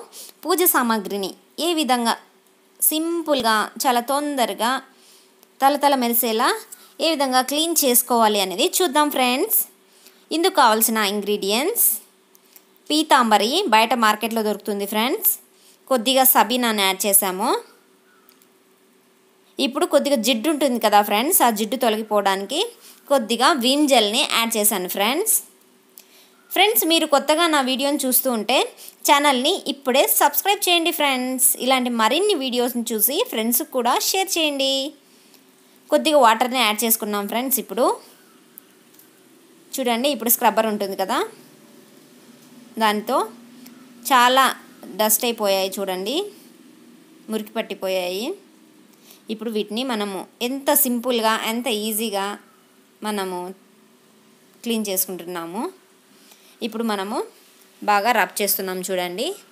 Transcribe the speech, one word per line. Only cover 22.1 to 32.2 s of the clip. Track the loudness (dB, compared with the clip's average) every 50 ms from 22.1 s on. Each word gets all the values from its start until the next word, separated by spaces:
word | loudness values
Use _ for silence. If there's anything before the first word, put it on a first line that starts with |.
| 0 2 2 2 0 0 -2 -4 -4 -4 -4 -4 -6 -14 -20 -20 -20 -20 _ 0
కొద్దిగా | 0 0 2 0 0 2 4 2 4 4 2
విమ్ | 2 2 2 4 4
జెల్ని | 6 4 4 4 2 0 -2 0 0
యాడ్ | 0 0 0 -2
చేశాను | 0 0 0 0 -2 -4 -6 -2
ఫ్రెండ్స్. | -2 0 0 0 -2 -2 -2 -2 -2 -4 -6 _ _ _ _ _ _ _ _ _ -20 -20 _ _ -20 -20 _ _ _ _ _ 0
ఫ్రెండ్స్, | 2 2 2 2 0 0 2
మీరు | 2 2 2 2 2
కొత్తగా | 0 2 2 0 2 2 2 2
నా | 0 0 0
వీడియోని | -2 -2 -2 -2 -2 -2 -2
చూస్తూ | 0 0 0 0 0 -2 -2
ఉంటే | -2 0 0 0 0 -2 -6 -14 -20 -20 -20 _ 0 2
ఛానల్ని | 2 4 4 2 2 2 0 0 -2 -2 -4 -6
ఇప్పుడే | -8 -6 -4 0 2 2 2 2 2 2
సబ్స్క్రైబ్ | 2 2 0 0 0 0 -2 0 0
చేయండి | 0 2 2 2 0 -2 0
ఫ్రెండ్స్. | 0 0 0 -2 -2 -4 -2 0 0 0 0 0 0
ఇలాంటి | 0 2 2 0 -2 0 2
మరిన్ని | 2 2 2 2